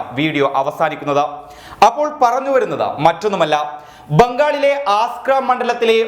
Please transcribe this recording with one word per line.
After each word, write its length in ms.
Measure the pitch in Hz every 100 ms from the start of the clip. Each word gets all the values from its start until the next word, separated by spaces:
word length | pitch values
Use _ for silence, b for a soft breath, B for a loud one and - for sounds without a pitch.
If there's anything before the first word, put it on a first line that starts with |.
| 92 131
വീഡിയോ 340 | 156 143 139 131
അവസാനിക്കുന്നത്. 680 | 139 151 160 147 139 139 151 - - B B B
അപ്പോൾ 340 | 208 - 202 -
പറഞ്ഞു 280 | 240 254 269
വരുന്നത് 500 | 262 196 131 104 135 160
മറ്റൊന്നുമല്ല, 760 | 170 208 190 156 151 151 - B B B
ബംഗാളിലെ 760 | 151 247 254 294 285 277 277 285
ആസ്ഗ്ര 500 | 208 233 - 262 269
മണ്ഡലത്തിലെ 600 | 254 240 240 233 226 220